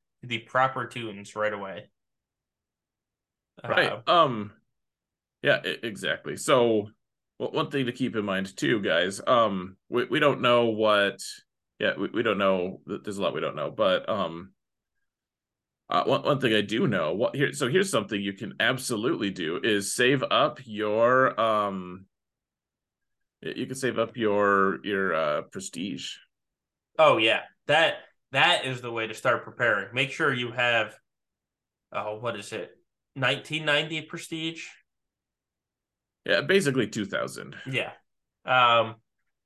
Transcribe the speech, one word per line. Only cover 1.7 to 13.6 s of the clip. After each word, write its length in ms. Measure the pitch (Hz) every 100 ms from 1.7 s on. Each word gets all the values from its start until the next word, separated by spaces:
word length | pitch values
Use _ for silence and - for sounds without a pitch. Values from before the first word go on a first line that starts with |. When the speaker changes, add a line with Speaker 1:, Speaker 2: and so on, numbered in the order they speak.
| 90 - _ _ _ _ _ _ _ _ _ _ _ _ _ _ _ _ _ -
Speaker 2:
Right. 220 | 113 -
Speaker 1:
Um, 120 | 107 -
Speaker 2:
Um, 460 | 175 151 113 104 - _ _ _ _ _ _ _ _
yeah, 180 | 143 - 92
e-, 120 | -
exactly. 540 | 117 98 80 76 71 87
So, 540 | - 131 120 110 101 _ _ _ _ -
w-, 160 | 123 139
one 160 | 156
thing 140 | 143 120
to 60 |
keep 220 | 123 123
in 100 | 107
mind 320 | 104 95 95 -
too, 240 | 143 113
guys, 400 | 98 82 90 98 -
um, 500 | 123 110 95 92 - -
we, 160 | 120
we 160 | 120 156
don't 220 | 147 123
know 240 | 123 120 120
what, 520 | 107 107 104 101 95 - - _ _ _ -
yeah, 140 | 104 -
we, 80 | 98
we 160 | 107
don't 160 | 117 98
know, 420 | 98 95 90 - -
th-, 140 | 101
there's 160 | - 98
a 40 |
lot 120 | 87
we 60 | 69
don't 160 | 80
know, 160 | 73